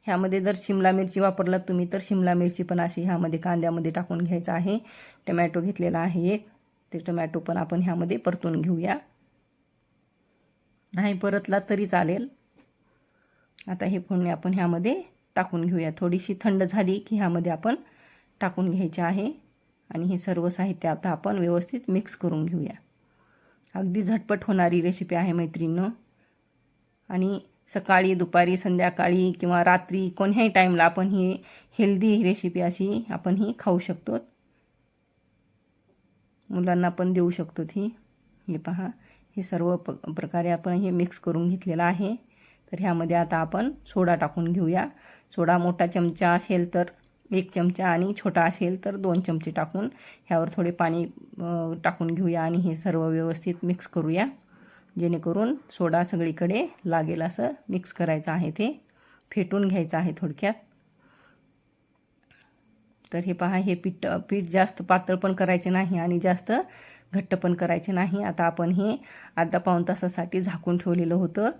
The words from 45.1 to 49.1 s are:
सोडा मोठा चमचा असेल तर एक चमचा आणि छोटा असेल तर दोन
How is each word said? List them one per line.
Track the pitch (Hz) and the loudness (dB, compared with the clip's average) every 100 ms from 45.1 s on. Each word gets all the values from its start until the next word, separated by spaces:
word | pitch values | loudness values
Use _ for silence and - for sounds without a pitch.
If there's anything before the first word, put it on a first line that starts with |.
| - _ - | -20 _ -2
सोडा | 170 175 | 2 4
मोठा | 175 175 175 | 2 2 0
चमचा | 180 175 165 175 | 2 0 2 2
असेल | 175 - 180 175 | 2 2 0 2
तर | 175 175 - _ _ _ | 0 -2 -6 _ _ _
एक | 190 185 185 | -2 0 0
चमचा | 175 180 185 | 0 2 0
आणि | 170 185 208 | 2 0 -2
छोटा | 196 170 | 0 2
असेल | 170 180 180 185 196 | 2 2 -2 -2 -4
तर | 196 | -2
दोन | 190 | 0